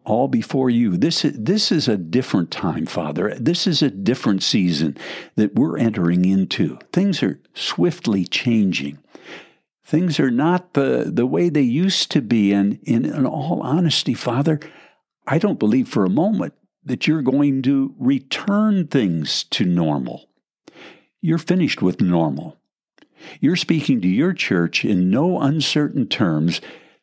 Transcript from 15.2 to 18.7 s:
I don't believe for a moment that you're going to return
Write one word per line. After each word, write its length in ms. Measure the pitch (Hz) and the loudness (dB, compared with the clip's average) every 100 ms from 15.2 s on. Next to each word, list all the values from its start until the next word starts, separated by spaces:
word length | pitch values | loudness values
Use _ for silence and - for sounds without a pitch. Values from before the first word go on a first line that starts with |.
| - | -4
I 120 | 151 | 0
don't 200 | 202 - | 0 0
believe 300 | 107 131 120 | 2 2 0
for 160 | 113 95 | 0 2
a 40 | |
moment 440 | 113 196 208 80 - _ _ 131 | 2 0 0 -4 -10 _ _ -8
that 200 | 127 - | -4 0
you're 160 | 156 | 0
going 400 | 131 139 143 135 | 2 2 2 2
to 300 | 127 139 135 - | 0 0 0 -2
return 880 | 127 139 - - - 202 220 | 0 0 -2 -6 0 2 2